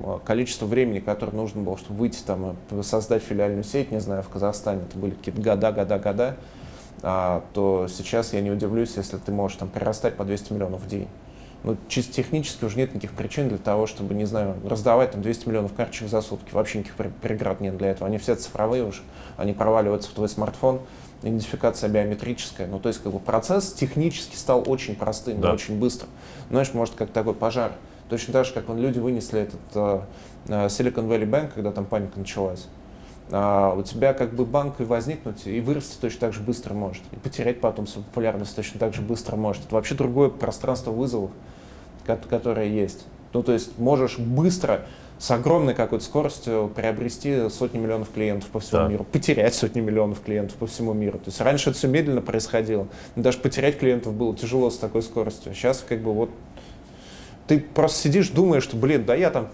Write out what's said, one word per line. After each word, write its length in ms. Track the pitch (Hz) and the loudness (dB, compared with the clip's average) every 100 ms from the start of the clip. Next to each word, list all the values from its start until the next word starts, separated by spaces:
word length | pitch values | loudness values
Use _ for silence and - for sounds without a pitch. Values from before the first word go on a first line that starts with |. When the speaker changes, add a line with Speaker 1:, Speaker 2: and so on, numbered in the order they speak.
Speaker 1:
э, 160 | - 90 - | -6 -6 0
количество 400 | 113 123 - 107 | 0 0 -2 0
времени, 340 | 120 123 98 | 2 2 0
которое 320 | 104 101 107 | -2 -2 -2
нужно 300 | 107 110 104 | -4 -4 -4
было, 160 | 95 95 | -4 -4
чтобы 200 | - 104 | -6 -2
выйти, 180 | 117 - - | 0 -2 -4
там, 260 | 92 92 | -4 -4
и 20 | 87 - | -8 -6
п-, 140 | 101 | -6
создать 400 | 98 110 104 110 | 0 0 2 0
филиальную 400 | - 104 101 101 | 2 0 2 0
сеть, 260 | 104 143 131 | -2 -2 0
не 120 | 107 | -2
знаю, 200 | 98 98 | -2 -4
в 60 | 92 | -4
Казахстане, 540 | 98 101 - 107 95 87 | -2 -2 0 -2 -4 -4
это 80 | 92 | -4
были 140 | 98 | -4
какие-то 300 | 95 - 110 | -4 -6 -2
года, 300 | 110 101 110 | 2 4 4
года, 260 | 104 95 101 | 2 0 0
года, 380 | 101 101 127 135 - - - - - - | 0 0 0 -2 -12 -16 -16 -16 -18 -8
а, 400 | 90 95 90 87 - | -2 0 2 0 -2
то 340 | 104 98 95 90 | 2 4 4 0
сейчас 460 | - 95 117 110 | -4 -2 0 0
я 80 | 101 | 0
не 100 | 101 | 0
удивлюсь, 460 | 101 101 113 117 101 | 0 0 2 0 -2
если 180 | 98 95 | -6 -6
ты 160 | - | -4
можешь, 240 | 101 98 - | -2 -2 -4
там, 120 | 98 | -8
прирастать 480 | - 110 107 117 - | -2 -2 0 -2 -2
по 80 | 98 | -2
двести 260 | 101 - | -4 -4
миллионов 300 | 104 92 92 | -4 -4 -4
в 60 | 101 | -6
день. 180 | 101 95 - - - - - | -6 -6 -12 -18 -18 -18 -8
Ну, 140 | 117 110 - | -4 -4 -2
чисто 240 | 131 120 | -4 -2
технически 540 | - 123 156 143 - 110 | -2 0 -2 -2 -4 -2
уже 100 | 113 | 0
нет 120 | 131 | -2
никаких 180 | 101 98 | -2 -8
причин 360 | - 104 - 135 | -6 -4 -2 0
для 100 | 98 | 0
того, 300 | 110 104 110 | 0 2 0
чтобы, 260 | - 101 | -2 -4
не 120 | 101 104 | -2 0
знаю, 300 | 110 101 95 101 | 0 -2 -4 -4
раздавать, 440 | 110 117 117 127 | 0 6 6 6
там, 100 | 101 | 2
двести 260 | 107 113 120 | -2 -2 0
миллионов 260 | 110 101 | 0 0
карточек 360 | 104 113 - 107 | -2 -4 -4 -2
за 120 | 110 | 0
сутки. 320 | 107 98 - | 0 -6 -2
Вообще 260 | 104 107 107 | 0 0 -2
никаких 180 | 98 - | -6 -6
пре-, 140 | 101 - | -8 -6
преград 400 | 113 107 110 92 | -4 -2 -2 -2
нет 160 | 98 92 | -2 0
для 140 | 98 | 0
этого. 160 | 95 98 | 0 -2
Они 100 | 107 | -2
все 180 | 120 110 | 0 -2
цифровые 480 | - - 107 127 | -2 -2 0 2
уже, 200 | 110 92 - - - - | -2 -6 -14 -16 -14 -4
они 160 | 101 | -2
проваливаются 560 | 101 107 110 104 101 - | 2 4 4 4 0 -2
в 40 | |
твой 140 | - 107 | -4 -2
смартфон, 520 | 107 107 - 131 131 - - - - | -2 -4 0 2 2 -4 -16 -18 -8
идентификация 680 | 110 113 104 113 117 107 107 | -4 -2 -2 0 0 2 2
биометрическая. 760 | 107 104 104 120 120 - - 90 | 2 2 0 -4 -6 -8 -8 -6
Ну, 120 | 98 | -2
то 80 | 117 | -2
есть, 140 | 107 | -2
как 80 | 104 | -4
бы, 80 | 98 | -4
процесс 540 | - 113 - 196 196 | 0 0 2 0 0
технически 600 | - 135 147 165 165 - - | -2 -2 2 0 0 -8 -4
стал 260 | - 123 - | 2 4 4
очень 280 | 131 - 101 | 0 -2 -4
простым 440 | 101 104 123 107 | -2 -2 -4 0
и 20 | |
Speaker 2:
Да. 100 | 87 | 2
Speaker 1:
очень 240 | 104 - 107 | 2 -2 0
быстрым. 320 | 120 - - - - - - | 0 0 -8 -16 -18 -16 -2
Знаешь, 240 | 123 135 | 0 2
может, 220 | 120 117 - | 0 -2 -2
как 140 | 107 | -2
такой 220 | 113 110 | 0 0
пожар. 400 | 101 113 120 113 - - - - | 0 0 0 -2 -4 -14 -20 -6
Точно 220 | 117 - | -6 0
так 120 | 127 127 | 2 2
же, 80 | |
как 160 | 113 104 | -2 -4
вон 100 | 113 | -2
люди 200 | 131 120 | 0 0
вынесли 420 | 120 120 - 110 | 0 -2 -2 -2
этот, 180 | 104 - - 104 | -2 -6 -6 0
э, 240 | 104 98 98 - - - - | 2 2 -2 -14 -18 -14 -4
э, 180 | 104 101 | 0 2
Silicon 400 | - 123 120 113 | 2 0 0 2
Valley 200 | 113 107 | 2 4
Bank, 200 | 139 147 | 2 0
когда 180 | 113 104 | -2 -2
там 140 | 101 95 | -2 -2
паника 320 | 110 98 98 | -2 -2 -6
началась. 500 | 95 104 95 92 - - - - - - - | -6 -2 -2 -2 -10 -18 -18 -18 -18 -18 -4
А, 440 | 98 101 101 98 95 | 0 4 6 6 4
у 60 | |
тебя 300 | 98 117 135 | -2 2 4
как 200 | 135 120 | 4 0
бы 120 | 120 117 | 0 2
банк 340 | 143 143 135 | 2 0 -2
и 40 | |
возникнуть, 600 | 117 120 113 113 113 101 101 | 0 0 0 -6 -8 -8 -4
и 140 | 113 | -2
вырасти 380 | 120 147 139 - | 0 -2 -4 -6
точно 200 | 117 - | -6 -2
так 120 | 117 | -2
же 60 | 107 | -2
быстро 320 | 107 120 - | -4 -4 -4
может. 300 | 104 98 92 - | -4 -4 -6 -12
И 60 | - | -10
потерять 420 | - - 117 - | -8 -2 0 2
потом 240 | 113 110 104 | 0 0 -6
свою 200 | 101 104 | -8 -8
популярность 500 | 123 113 101 101 - | -2 0 0 -4 -6
точно 240 | 104 107 | -8 -2
так 160 | 113 - | -2 -2
же 60 | |
быстро 320 | 107 113 - 107 | -2 -4 -4 -2
может. 300 | 107 98 - | -2 -2 0
Это 100 | 110 | 0
вообще 180 | 107 | 0
другое 360 | 139 127 123 139 | 0 2 4 4
пространство 600 | - - - - 123 117 | 2 -4 -2 -2 -2 -2
вызовов, 380 | 113 131 117 98 - - - - - - - - | -2 0 0 -2 -6 -18 -20 -20 -20 -20 -8 -2
ко-, 80 | 113 | -2
которое 500 | - 117 117 110 104 | 0 0 0 0 2
есть. 360 | 107 95 - - - - | 2 0 -2 -16 -20 -4
Ну, 100 | 123 | 0
то 80 | 123 | 2
есть 260 | 113 - - | 2 0 0
можешь 400 | 120 143 127 - | 4 4 2 0
быстро 640 | 117 127 175 180 - 104 - - - - | 0 4 4 4 2 0 -2 -16 -18 -8
с 100 | - | 0
огромной 440 | 123 143 170 139 123 | 2 6 6 4 2
какой-то 280 | 110 113 | 2 0
скоростью 680 | - 147 117 - 120 110 104 | 0 0 0 -2 0 0 0
приобрести 760 | 110 110 107 120 - 143 135 110 | 0 0 0 -4 -4 0 2 0
сотни 280 | - 123 120 | 0 -2 0
миллионов 320 | 113 113 107 | 0 0 -2
клиентов 380 | 110 107 101 - | -2 0 0 -4
по 100 | 110 | -6
всему 220 | - 82 | 0 2
Speaker 2:
Да. 40 | 80 | 4
Speaker 1:
миру, 160 | 104 | 2
потерять 500 | - 139 151 127 107 | 0 2 4 6 6
сотни 280 | - 110 117 | 6 2 2
миллионов 400 | 110 107 104 104 | 2 4 2 0
клиентов 340 | - 107 101 - | -2 -2 -2 -4
по 100 | 113 | -6
всему 280 | - 113 | -2 0
миру. 260 | 107 104 - | 0 0 -2
То 60 | - | -6
есть 120 | - | 0
раньше 280 | 117 143 143 | 2 4 2
это 80 | 131 | 2
все 120 | 135 | 4
медленно 320 | 143 147 123 | 4 4 0
происходило. 680 | - 110 - 113 110 107 98 - - - | 0 0 2 0 2 0 -2 -8 -8 0
Даже 200 | 123 123 | 2 2
потерять 400 | 135 139 139 143 | 0 2 2 4
клиентов 360 | 131 123 113 | 4 4 0
было 200 | 107 117 107 | 0 0 0
тяжело 340 | 113 127 120 | 0 2 2
с 60 | 117 | 2
такой 260 | 107 113 | -2 0
скоростью. 500 | 113 117 107 - - | 0 -2 -2 -4 -10
Сейчас 300 | 98 123 131 - | -2 0 0 -2
как 120 | 113 | -2
бы 140 | 110 | 0
вот 160 | 107 113 - - - - - - - - - - - - | 0 0 -4 -16 -18 -18 -18 -20 -20 -18 -18 -18 -8 4
ты 120 | 151 | 4
просто 380 | 147 - 156 - | 4 4 4 4
сидишь, 300 | 147 180 - | 4 4 4
думаешь, 340 | 139 185 143 | 6 6 6
что, 140 | - 113 | 2 2
блин, 260 | 131 143 107 | 4 4 4
да 80 | 135 | 4
я 140 | 180 | 4
там 180 | 127 107 | 2 -2